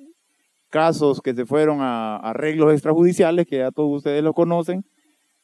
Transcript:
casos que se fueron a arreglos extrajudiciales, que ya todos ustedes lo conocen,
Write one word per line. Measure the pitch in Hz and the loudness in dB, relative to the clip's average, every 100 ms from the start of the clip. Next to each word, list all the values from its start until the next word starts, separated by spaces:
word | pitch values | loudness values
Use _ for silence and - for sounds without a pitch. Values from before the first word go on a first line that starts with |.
| - _ _ _ _ _ _ | -18 _ _ _ _ _ _
casos | 151 165 147 147 131 | 0 2 2 2 0
que | 135 | -4
se | 120 | -6
fueron | 120 147 156 147 | -2 0 0 0
a | 131 117 110 107 | -2 -4 -6 -6
arreglos | 110 - 156 156 151 | -6 -6 -4 2 4
extrajudiciales, | 151 151 160 180 180 165 175 170 | 4 2 2 2 4 2 2 -2
que | 135 | -2
ya | 131 | -2
todos | 151 151 143 | -2 -2 -2
ustedes | 143 143 | -2 0
lo | 156 | 0
conocen, | 156 170 170 165 185 - _ _ _ _ _ | 2 0 0 -2 -6 -8 _ _ _ _ _